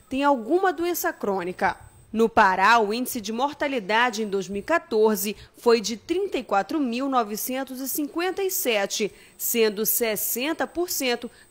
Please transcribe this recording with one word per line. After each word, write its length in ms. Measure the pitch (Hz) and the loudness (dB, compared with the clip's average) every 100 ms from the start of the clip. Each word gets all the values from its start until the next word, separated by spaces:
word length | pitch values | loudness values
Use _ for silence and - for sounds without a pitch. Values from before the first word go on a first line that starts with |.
| - | -8
têm 160 | 262 | 0
alguma 480 | 285 269 214 349 381 | 2 2 2 0 2
doença 400 | 294 339 349 349 | 0 -2 -2 -4
crônica. 640 | 311 208 190 175 185 190 - - - - | -4 -2 -2 -4 -2 -2 -2 -12 -20 -6
No 160 | 214 226 | 0 2
Pará, 520 | 240 202 185 196 233 | 6 4 6 6 6
o 160 | 202 | 4
índice 260 | 226 254 247 | -2 -4 -6
de 120 | 196 | -6
mortalidade 920 | 226 277 294 294 269 185 220 247 214 | -2 -2 -2 -4 -2 0 2 2 0
em 40 | 214 | -2
dois 220 | 196 175 | -4 -4
mil 120 | 202 | -6
e 40 | |
quatorze 720 | 196 330 - 220 220 208 202 196 - - | 0 -2 2 4 4 4 -4 -8 -14 -2
foi 200 | 240 233 | 4 4
de 160 | 190 | 2
trinta 440 | 226 - 339 403 285 | -6 -4 -2 -2 -4
e 40 | |
quatro 380 | - 196 190 311 | 0 0 0 -2
mil 260 | 262 233 277 | -2 -2 0
novecentos 760 | 254 214 214 - 262 262 254 | 0 0 -4 -4 -6 -6 -8
e 80 | 269 | -6
cinquenta 540 | - 285 320 370 370 | -4 -4 -2 -2 -2
e 80 | 381 | -2
sete, 600 | - 254 214 196 - 202 - - - | -2 0 0 0 -2 -4 -6 -20 -10
sendo 480 | - 240 220 202 | -2 2 2 2
sessenta 840 | 214 - 233 202 - 233 277 320 277 | -2 0 -2 -2 -4 -2 -2 -2 -4
por 220 | - 359 | -4 -4
cento 420 | - 262 240 247 - | -2 -2 -2 -6 -16